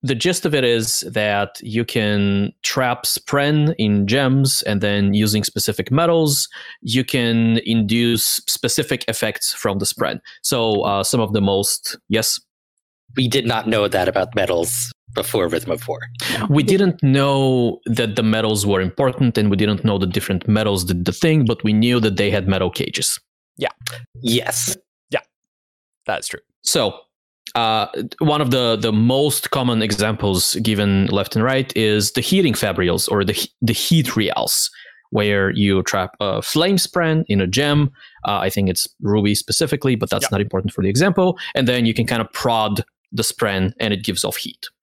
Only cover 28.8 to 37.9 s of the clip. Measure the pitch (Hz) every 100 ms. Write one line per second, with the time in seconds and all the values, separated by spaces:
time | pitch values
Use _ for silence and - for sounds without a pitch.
28.8 | 113 107 117 131 147 - - 139 123 113
29.8 | 110 101 107 110 104 92 - - 110 104
30.8 | 101 98 98 98 95 113 117 135 131 -
31.8 | 107 107 98 - 120 190 170 107 104 90
32.8 | 87 87 - 104 95 101 - _ 113 110
33.8 | - 165 143 - 101 - - - - -
34.8 | - - _ 104 104 101 98 - 101 98
35.8 | 90 98 90 - 101 107 - 156 175 196
36.8 | - - 165 156 160 101 92 104 147 147
37.8 | 143